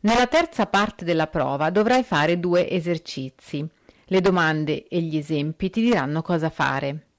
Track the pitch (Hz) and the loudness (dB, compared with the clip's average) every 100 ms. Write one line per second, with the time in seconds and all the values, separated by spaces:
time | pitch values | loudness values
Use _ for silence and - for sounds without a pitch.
0 | 208 240 247 311 339 - 202 196 214 - | 4 2 4 2 0 0 0 0 -2 -4
1 | 175 165 156 165 131 139 156 185 214 254 | -2 0 0 -2 -2 0 0 2 4 2
2 | 247 156 151 175 175 175 175 185 165 165 | 2 0 2 0 2 2 2 -2 -2 -4
3 | - - 131 _ - 147 160 _ _ _ | -6 -10 -10 _ -10 -8 -8 _ _ _
4 | _ 190 185 185 160 156 151 147 - 175 | _ 0 2 2 2 0 -2 -4 -4 -4
5 | 165 156 147 156 147 160 190 226 233 220 | -2 -4 -2 -2 -2 -4 -4 0 0 2
6 | 135 156 - 170 160 - 135 135 139 151 | 0 -4 -2 -2 -2 -2 -2 -2 -4 -6
7 | _ | _